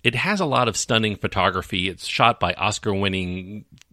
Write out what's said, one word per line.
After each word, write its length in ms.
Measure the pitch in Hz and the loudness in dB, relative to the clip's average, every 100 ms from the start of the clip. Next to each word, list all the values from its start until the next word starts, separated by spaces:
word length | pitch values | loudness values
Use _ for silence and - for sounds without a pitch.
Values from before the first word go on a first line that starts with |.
it 120 | 120 120 | -2 0
has 240 | 170 202 | 0 0
a 40 | |
lot 240 | 165 123 123 | 2 2 2
of 80 | 101 | 0
stunning 400 | - 113 110 98 | 0 2 2 0
photography. 720 | 98 101 92 92 - 95 92 | -2 0 2 2 -2 -2 -2
It's 160 | 90 | -4
shot 360 | - - 120 113 | -4 2 4 4
by 120 | 90 | 0
Oscar-winning 1080 | - 98 - 107 98 98 95 90 92 92 104 - - - | 0 -2 -2 -2 0 0 0 -2 -6 -8 -14 -16 -20 -20